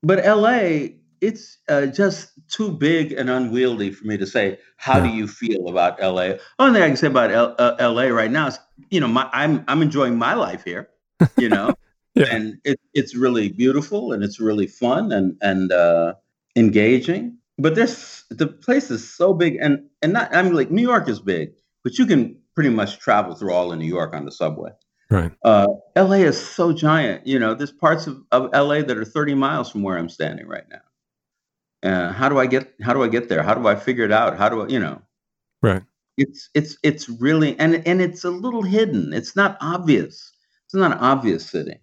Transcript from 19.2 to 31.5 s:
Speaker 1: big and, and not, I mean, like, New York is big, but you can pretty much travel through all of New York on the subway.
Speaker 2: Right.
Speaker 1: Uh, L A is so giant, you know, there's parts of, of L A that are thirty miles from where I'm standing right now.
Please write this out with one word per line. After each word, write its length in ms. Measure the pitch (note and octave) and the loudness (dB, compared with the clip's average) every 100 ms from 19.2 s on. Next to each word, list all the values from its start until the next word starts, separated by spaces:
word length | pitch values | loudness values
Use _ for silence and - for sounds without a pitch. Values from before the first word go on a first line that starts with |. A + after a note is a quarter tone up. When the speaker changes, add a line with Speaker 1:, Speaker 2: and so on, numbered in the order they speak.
| F3 E3 | 2 2
Speaker 1:
big 200 | E3+ - | 0 0
and, 260 | D3+ C#3+ - _ | 0 0 -4 _
and 120 | D#3 | -2
not, 220 | F3 - F3 | 0 0 0
I 60 | |
mean, 140 | F#3 E3 | 2 2
like, 160 | C3 | 0
New 100 | F3+ | 0
York 260 | A#3+ A#3 D3 | 2 0 0
is 120 | G#2 | -6
big, 320 | G2 F2 D2+ _ _ _ | -4 -4 -4 _ _ _
but 160 | B2+ - | -8 0
you 80 | A#3+ | 2
can 280 | D#3+ A#2 - _ - | 4 2 -6 _ -2
pretty 160 | C#3+ | 0
much 260 | A2 G2+ - | 0 -2 -6
travel 380 | - G#2+ G2+ E2+ | 0 0 0 -6
through 180 | G2+ | -2
all 180 | F2+ F2 | -2 -2
of 60 | E2+ | -4
New 80 | D#2+ | -4
York 300 | F2 D#2+ D#2+ | -4 -6 -8
on 100 | C#2+ | -12
the 60 | |
subway. 400 | - D#2+ D#2 D#2+ - _ _ _ | -6 -6 -6 -14 -18 _ _ _
Speaker 2:
Right. 200 | G2 E2 - A#2 | 0 0 0 4
Speaker 1:
Uh, 220 | G#2 G2+ G2+ _ - | 6 4 0 _ 2
L 160 | F#3+ | 4
A 60 | G3 | 6
is 260 | E3+ C3+ | 4 2
so 300 | - - F3 | -6 -2 0
giant, 540 | D#3+ D3+ D#3 C3 F2+ - | 2 2 2 0 -4 -4
you 100 | C3 | 0
know, 160 | A2 | 0
there's 180 | A2+ C#3+ | -2 -8
parts 360 | _ D#3+ D#3+ D#3+ | _ 0 0 -4
of, 100 | C3+ _ | -14 _
of 180 | B2+ C3 | -2 2
L 200 | C#3+ C#3+ | 0 2
A 100 | D3 | 0
that 160 | C#3 A2 | -2 -4
are 80 | G#2+ | -6
thirty 300 | D3+ D3 C#3 | -4 -2 0
miles 340 | C3+ D#3 A#2+ | -2 -2 -6
from 140 | G#2+ | -6
where 160 | G2 F2+ | -4 -4
I'm 100 | E2+ | -6
standing 380 | - D#2 - - | -6 -8 -8 -14
right 180 | - - | -16 -16
now. 1160 | - _ _ _ _ _ _ _ | -20 _ _ _ _ _ _ _